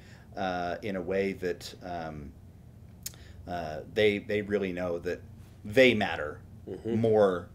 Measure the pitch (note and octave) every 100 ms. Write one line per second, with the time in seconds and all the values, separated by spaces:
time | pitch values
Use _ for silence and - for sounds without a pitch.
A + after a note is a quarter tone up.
0 | - - - - F#2+ F2+ F2 F2 G#2+ F#2+
1 | E2+ F#2+ G2 F2+ F2+ F2 - - F#2 F2
2 | D#2+ D2+ D2 - - - - - - -
3 | - - - - - F2 D#2+ D2+ - A2
4 | G#2+ G2+ G2+ G#2 G2 G2+ F#2+ F2 F2+ E2+
5 | F2 E2 - - - - G#2+ G#2+ B2+ A2
6 | F#2 E2 D2+ D2 - - - F#2+ A2 A2
7 | A2+ G#2+ G2+ F2 F2+